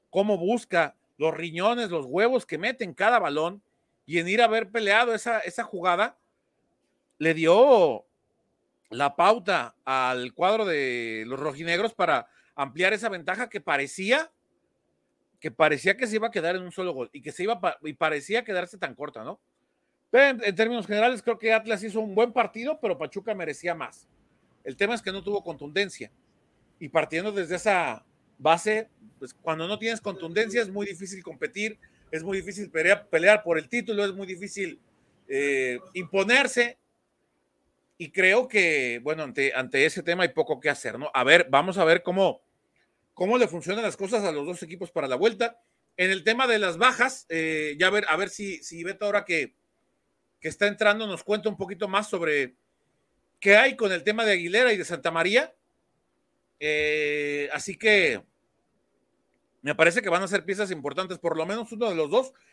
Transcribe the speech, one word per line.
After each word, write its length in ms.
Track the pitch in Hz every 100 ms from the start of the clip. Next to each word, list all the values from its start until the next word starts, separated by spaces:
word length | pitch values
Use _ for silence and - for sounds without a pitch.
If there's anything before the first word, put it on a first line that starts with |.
| _
cómo 280 | 180 208 190
busca 580 | 180 233 - 175 151 - _ _
los 160 | 156 160
riñones, 560 | 170 160 202 240 214
los 140 | 170 131
huevos 380 | 165 233 254 -
que 120 | 156
mete 260 | 208 240
en 100 | 190
cada 260 | - 202 240
balón, 420 | 170 147 165 202 _ _ _ _ -
y 120 | 170
en 100 | 170
ir 140 | 214
a 40 | 233
haber 260 | 226 208
peleado 420 | 226 202 214 247
esa, 260 | 226 240 226
esa 240 | - -
jugada, 540 | 226 190 180 175 233 - _ _ _ _ _ _ _ _ _ _
le 160 | 160 160
dio 680 | 160 190 277 233 165 110 - _ _ _ _ _ _ _ _
la 260 | 117 143 143
pauta 600 | 180 233 180 175 120 - -
al 480 | 131 127 127 123
cuadro 320 | - 180 220 202
de 600 | 151 131 120 117 110 113
los 120 | 135
rojinegros 540 | 147 139 165 175 220
para 340 | - 170 135 - _ _ -
ampliar 380 | 135 139 185
esa 140 | 208 220
ventaja 400 | 185 147 196 240
que 120 | 202
parecía 680 | - 143 139 - 190 269 320 _ _ _ _ _ _ _ _ _ _ _
que 120 | 156
parecía 440 | 113 151 143 185 214
que 120 | 247
se 80 | 214
iba 120 | 226
a 40 |
quedar 240 | 202 165 185
en 80 |
un 80 | 180
solo 220 | 180 185
gol 160 | 135 117
y 80 | 147
que 100 | 151
se 120 | -
iba 160 | 196 233
pa-, 160 | 175 -
y 100 | 156
parecía 500 | 143 156 151 - 220
quedarse 340 | 226 185 175 190
tan 160 | 156 123
corta, 280 | 147 117
¿no? 160 | 113 202 _ _ _ _ _ _ _
Pero 140 | 247 277 247
en, 60 |
en 120 | 208 180
términos 300 | 220 240 190
generales 340 | 208 240 240
creo 160 | - 220
que 160 | 220
Atlas 300 | 226 220 208
hizo 160 | 214 208
un 140 | 220 196
buen 180 | 247
partido, 460 | 247 214 220 247 311
pero 160 | 220 170
Pachuca 360 | 156 202 208 196
merecía 400 | 160 143 175 170
más. 320 | 120 - _ _ _ _ _ _
El 120 | - 127
tema 200 | 202 233
es 60 |
que 100 | 196
no 120 | 190
tuvo 200 | 190 202
contundencia. 680 | 185 147 143 151 202 - 110 _ _ _ _ _ _ _
Y 100 | 151
partiendo 420 | 165 - 160 208
desde 240 | 202 165 175
esa 480 | 214 185 147 113 - _ _ _
base, 520 | 147 165 208 214 220 _ - _
pues, 140 | 127
cuando 340 | - 165 160 170
no 100 | 208
tienes 220 | 226 226
contundencia 600 | 208 185 165 175 226 233
es 80 | 208
muy 160 | 196 202
difícil 340 | 170 190 190
competir, 540 | 170 139 151 196 214 214 _ _ _
es 120 | 160
muy 140 | 170 196
difícil 320 | 175 180 196
pelea-, 340 | 160 170 202 -
pelear 360 | 160 180 214
por 140 | 175 160
el 120 | 147
título, 340 | 240 220 208
es 100 | 202
muy 120 | 190 190
difícil, 520 | 180 202 - 180 - _ _ _ _ -
eh, 520 | 135 143 139 127 120 -
imponerse. 840 | 185 175 196 196 254 269 - 240 - _ _ _ _ _ _ _ _ _ _ _ _
Y 140 | 156
creo 360 | 196 185 214 254
que, 520 | 214 175 151 123 120
bueno, 200 | 127 156
ante, 300 | 143 127 135
ante 320 | 131 131 135 147
ese 160 | -
tema 200 | 156 175
hay 60 | 175
poco 300 | - - 131
que 100 | 151
hacer, 280 | 139 120 113
¿no? 140 | 147
A 100 | 131
ver, 240 | 127 170 -
vamos 280 | 139 180 185
a 60 |
ver 180 | 160 175
cómo, 400 | 180 185 185 120 _ _ _ _ _ _ _
cómo 240 | - 185 247
le 100 | 220
funcionan 340 | 170 170 208
las 140 | 214 -
cosas 260 | 190 226
a 80 | 196
los 140 | 151 147
dos 160 | 175
equipos 260 | 160 170 170
para 180 | 170 139
la 100 | 131
vuelta. 420 | 214 196 233 - _ _ _ -
En 120 | 185
el 140 | 190
tema 240 | 170 233 262
de 120 | 220
las 180 | 190 165
bajas, 480 | 247 247 254 262 -
eh, 460 | 165 160 156 151 147
ya 120 | 185
ver, 160 | 208 202
a 80 | 160
ver 140 | 190
si, 340 | - 202 165
si 200 | - 165 170
Beto 200 | 196 208
ahora 200 | 202 202
que, 280 | 165 127 - _ _ _ _ _ _ _ _
que 80 | 160
está 200 | - 208
entrando 380 | 202 208 214 214
nos 180 | 175 -
cuenta 240 | 214 214
un 80 | 190
poquito 320 | 185 185 196
más 180 | 196 208
sobre 480 | 185 165 147 127 - _ _ _ _ _ _ _ _
qué 160 | 202 208
hay 180 | 269 -
con 160 | 208
el 140 | 180 147
tema 180 | 214
de 80 | 220
Aguilera 400 | 190 170 202 254
y 60 | 202
de 80 | 160
Santa 260 | 170 170
María. 420 | 175 190 226 311 - _ _ _ _ _ _ _ _ _ _
Eh, 880 | 151 151 151 151 147 147 147 143 143
así 240 | 147 - 180
que 440 | 220 208 160 107 - _ _ _ _ _ _ _ _ _ _ _ _ _
me 140 | 139 147
parece 260 | 165 190
que 80 | 202
van 140 | 170
a 40 | 190
ser 180 | 196 180
piezas 260 | 196 202
importantes, 480 | 165 139 175 185 180
por 160 | 170 160
lo 80 | 165
menos 260 | 220 220
uno 180 | 214 226
de 60 | 170
los 140 | 151
dos 240 | 214 262 - _